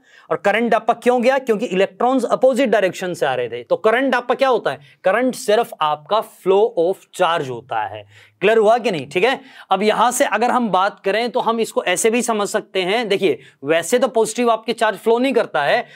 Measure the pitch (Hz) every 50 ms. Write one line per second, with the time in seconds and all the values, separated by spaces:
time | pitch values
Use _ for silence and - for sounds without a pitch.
0 | _ _ _ - _ - 170 - - 202 196 220 240 226 233 220 233 240 220 226
1 | - 240 247 254 214 262 269 277 269 240 220 196 220 180 185 185 190 180 - -
2 | 220 254 269 262 - - 196 202 - 262 226 220 277 214 202 214 196 180 165 -
3 | 190 180 170 - 165 139 131 120 123 113 120 120 120 - 180 - - 220 220 247
4 | 277 269 254 247 247 - 254 247 269 262 247 202 - 151 135 - - - _ _
5 | - 185 196 226 254 254 - - - - 208 233 226 226 - - 156 151 151 151
6 | 147 - 202 220 214 214 - - - 180 190 202 214 233 - 170 165 180 196 -
7 | _ _ - - 180 165 165 165 143 127 120 117 131 127 120 113 107 95 104 107
8 | 101 _ _ - - _ _ - - 202 226 220 208 208 233 247 208 226 185 151
9 | 131 143 - 180 190 254 269 - - - - - - - 190 190 208 214 202 -
10 | 214 247 240 - 285 - - 214 220 240 220 247 240 208 180 180 190 214 208 -
11 | - 196 196 220 240 233 - 240 185 214 233 226 220 - - - - 180 180 170
12 | - 226 220 247 220 233 220 208 202 - - 208 208 - - 190 180 175 208 247
13 | 240 196 196 - 190 165 127 - - - - _ 135 143 160 165 165 - 247 247
14 | 269 247 254 226 220 220 - 240 247 233 226 220 220 240 - - 226 214 202 -
15 | - 220 233 240 254 277 254 233 190 156 - 151 143 151 196 240 - - -